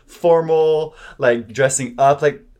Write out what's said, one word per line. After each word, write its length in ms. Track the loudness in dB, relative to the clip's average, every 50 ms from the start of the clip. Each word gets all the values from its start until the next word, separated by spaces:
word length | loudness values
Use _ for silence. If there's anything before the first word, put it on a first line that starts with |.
| _
formal, 920 | _ -14 -4 0 2 2 2 2 0 0 0 2 2 0 -2 -2 -6 -10 -18 -20 -20 -10 -2
like, 360 | 0 0 0 0 -4 -10 -4
dressing 420 | -2 -2 0 0 -2 -6 -8 -4 0
up. 240 | 2 2 2 2
Like, 220 | 0 -2 -4 -4 -16 _ _ _